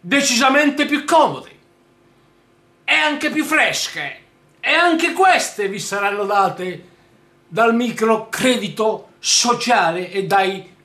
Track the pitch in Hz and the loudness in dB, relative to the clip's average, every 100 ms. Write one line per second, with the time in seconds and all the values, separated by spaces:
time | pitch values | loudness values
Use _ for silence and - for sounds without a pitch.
0 | 175 277 277 240 269 277 294 285 294 285 | 0 0 0 2 4 4 2 2 -2 -2
1 | - 330 262 135 - - _ _ _ _ | 2 4 4 0 -14 -20 _ _ _ _
2 | _ _ _ _ _ _ _ _ - 302 | _ _ _ _ _ _ _ _ -2 0
3 | 302 294 302 302 302 311 233 - - 165 | 0 -2 -4 -2 -2 0 0 -2 -6 -8
4 | 143 - _ _ _ _ - 302 349 330 | -12 -12 _ _ _ _ -2 2 2 2
5 | 339 339 381 339 - - 196 196 - 202 | -2 2 4 4 0 -4 -6 -4 -6 -4
6 | 202 202 202 208 190 180 180 160 - _ | -2 -2 -2 2 2 0 -8 -10 -16 _
7 | _ _ _ _ _ 175 233 226 247 - | _ _ _ _ _ 0 2 2 -2 -2
8 | 220 220 220 - 254 240 196 147 220 214 | 0 0 -2 -2 0 0 -2 -4 -2 -2
9 | - _ - - 233 233 233 233 175 170 | -10 _ -2 0 2 0 2 2 2 -2
10 | 180 196 185 196 190 190 - _ | -6 -6 0 2 2 -2 -12 _